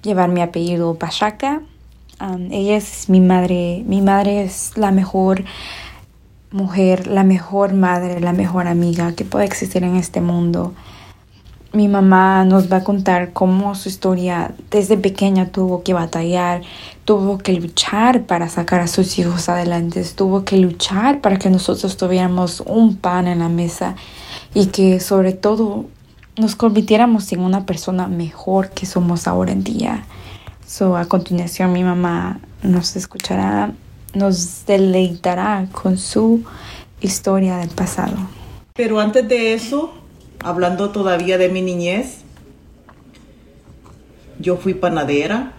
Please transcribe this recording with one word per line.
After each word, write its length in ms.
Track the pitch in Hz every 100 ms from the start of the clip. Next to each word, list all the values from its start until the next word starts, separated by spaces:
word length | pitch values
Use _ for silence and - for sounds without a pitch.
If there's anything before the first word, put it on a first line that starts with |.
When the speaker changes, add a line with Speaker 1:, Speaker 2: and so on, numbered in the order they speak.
Speaker 1:
llevar 280 | 208 185 175
mi 120 | 180
apellido 540 | 175 175 170 170 170 165
Pachaca. 640 | 165 - 214 214 269 302 302 - - - - -
Am, 340 | 196 180 180
ella 260 | 202 196 214
es 300 | 208 - -
mi 100 | 185
madre, 640 | 185 185 180 180 175 175 240
mi 160 | 196
madre 400 | 196 196 202 202
es 320 | 190 - - -
la 140 | 202
mejor 520 | 190 190 190 185 190 190 - - - - - - _ _ - _
mujer, 540 | 196 190 180 185 185 190
la 160 | 196
mejor 500 | 190 185 170 196 196
madre, 460 | 190 180 180 180 175
la 140 | 175
mejor 340 | 180 190 180 175
amiga 460 | 170 175 170 170 170
que 80 |
puede 220 | 185 208 202
existir 380 | - 190 185
en 120 | 180 180
este 220 | 175 -
mundo. 540 | 175 175 175 175 175 185 - - - - _ - - - -
Mi 140 | 214 208
mamá 560 | 196 190 185 190 190
nos 260 | 190 190 185
va 80 | 185
a 60 |
contar 480 | 185 202 190 180 175
cómo 440 | - 185 185 202 196
su 120 | 196
historia 640 | 190 190 185 180 175 - - -
desde 260 | 214 190 208
pequeña 500 | 196 196 196 190 185
tuvo 300 | 196 185 180
que 100 | 185
batallar, 720 | 180 165 165 165 180 175 175 180 - - - -
tuvo 320 | 208 196 196
que 160 | 196
luchar 720 | 180 170 - - 208 240 247
para 260 | - 175 165
sacar 320 | - 170 180
a 60 | 175
sus 300 | - 185 -
hijos 300 | 175 175 165
adelante, 560 | 175 175 170 170 175 170
tuvo 300 | - 190 196
que 140 | 190 196
luchar 640 | 180 165 - 196 247 285
para 160 | 214 190
que 100 | 190
nosotros 460 | 185 - - 190 190
tuviéramos 640 | 185 185 185 180 180 -
un 380 | - 220 226 190
pan 280 | 180 180 180
en 140 | 170
la 80 | 170
mesa 480 | 170 170 - 180 185 - - - - -
y 120 | 208 196
que 320 | 196 190 185
sobre 320 | 185 196 185
todo 540 | 185 208 214 220 208 226 - - - - -
nos 200 | 220 -
convirtiéramos 720 | 233 208 - 214 240 220 190
en 80 | 175
una 260 | 185 196 196
persona 420 | 160 - 185 180
mejor 600 | 170 165 - - 190 190
que 140 | - 185
somos 400 | 185 175 170 175
ahora 280 | - 185
en 100 | 190
día. 400 | 190 - - - - - - - - - -
So, 300 | - 190 175
a 80 | 170
continuación 680 | 185 175 175 170 - 185
mi 120 | 180 180
mamá 560 | 180 175 170 180 190 - -
nos 340 | 190 180 170 190
escuchará, 760 | 185 - - 190 190 208 208 226 - - -
nos 520 | 196 196 180 175 - -
deleitará 1000 | 196 190 185 185 170 185 180 202 202 185
con 260 | - 190 185
su 460 | - 214 220 233 226 - - - - -
historia 580 | 190 190 - 190 190 180
del 120 | 170
pasado. 460 | - 185 - 185 190 190 - - - -
Speaker 2:
Pero 260 | - 233 214
antes 260 | 208 254 226
de 260 | 247 220
eso, 400 | 226 233 285 320 - - - - -
hablando 500 | - 170 180 185 202
todavía 460 | 208 190 175 175 185
de 120 | 180
mi 120 | 185
niñez, 640 | 185 175 175 196 262 - - - - - - - - - - - - - - - - - - - - - - -
yo 180 | 160 180
fui 160 | 190
panadera. 800 | 180 175 160 139 143 156 226 269